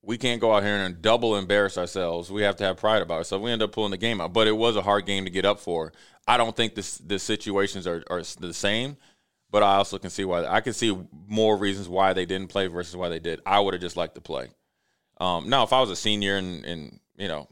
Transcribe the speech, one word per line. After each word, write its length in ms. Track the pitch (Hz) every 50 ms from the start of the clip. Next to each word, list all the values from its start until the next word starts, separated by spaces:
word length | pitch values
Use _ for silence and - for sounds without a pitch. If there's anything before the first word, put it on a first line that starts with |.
| _
we 140 | 95 120
can't 240 | 113 123 127 120 117
go 120 | 107 113 110
out 80 | 101 101
here 120 | 104 104
and 220 | 101 98 92 87 85
double 340 | 80 107 113 120 120 113 107
embarrass 400 | 101 95 90 101 101 101 98 -
ourselves. 540 | 92 87 85 - 98 90 85 85 85 85 87
We 100 | 95 104
have 140 | 104 101 98
to 60 | - 104
have 140 | 95 90
pride 240 | - - 107 110 107
about 180 | 90 85 85 80
ourselves." 240 | 82 - 98 98 104
We 80 | 120
end 100 | 117 110
up 100 | 110 98
pulling 200 | - - 107 101
the 60 | 98
game 220 | 90 95 117 117 98
out, 140 | 82 85 90
but 140 | 113 110
it 40 | 107 107
was 180 | 110 113 120 110
a 60 | 104
hard 240 | 92 101 101 101 92
game 200 | 95 98 95 95
to 60 | 95
get 140 | 90 95 92
up 140 | 98 104 -
for. 340 | - - 85 82 80 78 _ - - _ _ _ _
I 100 | - 117
don't 180 | 123 117 113 110
think 200 | - 117 110 -
this, 220 | 107 95 - - -
the 180 | - 82 101 95
situations 680 | - - 110 104 - 113 98 98 98 98 - 98 85
are, 160 | 90 85 85 - -
are 100 | - 87
s-, 160 | 87 - -
the 180 | - 90 87 82
same, 420 | - - 101 104 113 123 139 147 _ _ _ _ _ _ _ _ _ _ _
but 140 | - 104 104
I 120 | 98 98
also 220 | 98 98 - -
can 120 | 95 - 90
see 120 | - - 98
why. 200 | 92 87 85 85
I 160 | 67 90 110
can 120 | 117 131 110
see 220 | - 120 110 98 92 90 - - 76 87
more 300 | 101 107 110 110 110 107
reasons 300 | 98 104 101 98 98 98 87
why 240 | 87 95 98 95 92
they 120 | 92 90
didn't 220 | 87 95 95 95 87
play 180 | - 101 95
versus 280 | 92 85 87 90 82 85
why 140 | 90 90 87
they 100 | 85 82
did. 220 | 82 85 82 - _
I 140 | 98 98 101
would 140 | 104 98 92
have 80 | 90
just 160 | 87 87 -
liked 180 | 90 85 78 _
to 60 | -
play. 280 | - - 80 65 62 64 _ _ _ _ _ _ _ _ _ _ _ _ _ _
Um, 300 | 87 92 90 95 - 104
now, 140 | 131 139 117
if 100 | - 131
I 80 | 131
was 80 | 131 107
a 60 | 90
senior 400 | - - 107 104 104 101 98 98
and, 260 | 98 92 92 90 76 -
and, 340 | - 104 82 76 62 - _ _ _ _
you 100 | - 98
know 200 | 95 80 76 71 _